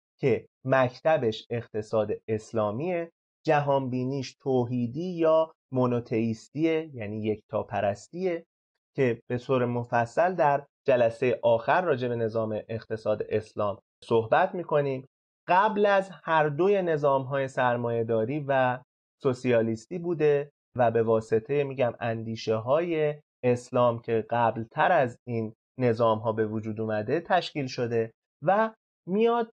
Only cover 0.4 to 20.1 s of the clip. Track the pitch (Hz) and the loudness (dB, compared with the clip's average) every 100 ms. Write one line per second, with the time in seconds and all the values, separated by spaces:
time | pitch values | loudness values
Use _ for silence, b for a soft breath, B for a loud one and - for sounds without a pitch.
0.4 | - _ 131 135 127 - 160 156 120 110 | -2 _ 0 2 2 0 0 0 0 -4
1.4 | - 120 113 107 104 113 104 95 - 110 | -6 -8 -6 -10 -2 -2 -2 -4 -4 -6
2.4 | - 113 107 107 170 175 170 _ _ _ | -4 -2 -2 -2 -4 -4 -6 _ _ _
3.4 | - 147 143 139 131 127 127 139 127 - | 0 2 2 0 0 -2 -2 -4 -8 -8
4.4 | 139 127 117 123 120 131 180 175 160 160 | 0 0 2 -2 -2 -4 -6 0 2 4
5.4 | 160 _ _ 127 123 120 120 117 117 110 | 2 _ _ 0 0 0 -2 -2 0 -4
6.4 | - 135 160 160 160 131 104 107 107 104 | -8 -2 0 0 -4 -10 -8 -4 -4 -4
7.4 | - 107 104 104 101 101 - 175 185 170 | -6 -6 -4 -2 -2 -2 -8 -6 -4 -6
8.4 | - _ _ _ _ - 127 113 - 123 | -10 _ _ _ _ -2 0 0 -4 -8
9.4 | - 127 120 120 117 120 117 - 175 185 | -2 0 0 -2 -2 -2 0 0 0 2
10.4 | 151 143 143 _ - 123 117 - 131 117 | 2 2 -2 _ 0 4 2 2 0 2
11.4 | 117 113 - 160 175 135 123 117 113 113 | 2 2 2 0 2 -2 -2 -2 -2 -2
12.4 | 110 107 98 113 - 107 107 107 - 107 | -4 -6 -8 -10 -8 -6 -4 -4 -2 -4
13.4 | - - 104 98 _ _ - 117 113 143 | -4 -4 -4 -6 _ _ -2 0 2 2
14.4 | 185 190 165 151 139 131 131 _ _ _ | 2 -2 -2 0 0 -4 -8 _ _ _
15.4 | - 180 214 202 208 196 190 160 - 160 | 0 2 4 4 4 4 0 -8 0 2
16.4 | 151 143 185 202 180 156 143 135 127 139 | 2 2 2 2 2 0 2 2 0 -4
17.4 | 135 131 127 120 120 117 113 113 110 147 | -4 0 0 0 0 -2 0 0 0 -2
18.4 | 139 135 127 123 - _ _ _ 139 123 | 0 2 2 -2 -8 _ _ _ -2 -2
19.4 | 127 117 113 113 - 180 170 | 2 2 2 -2 -6 -8 -4